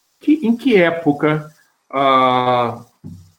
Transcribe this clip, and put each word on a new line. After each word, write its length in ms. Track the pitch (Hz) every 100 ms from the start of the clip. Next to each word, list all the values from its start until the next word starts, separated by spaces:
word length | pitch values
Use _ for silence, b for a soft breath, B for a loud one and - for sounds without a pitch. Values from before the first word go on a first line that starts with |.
| _ _
Que, 140 | - 311 220
em 80 | 233
que 220 | 277 208
época, 760 | 170 170 147 143 151 151 151 B B B _
ah, 960 | 135 139 131 127 127 127 123 120 113 - _ - - -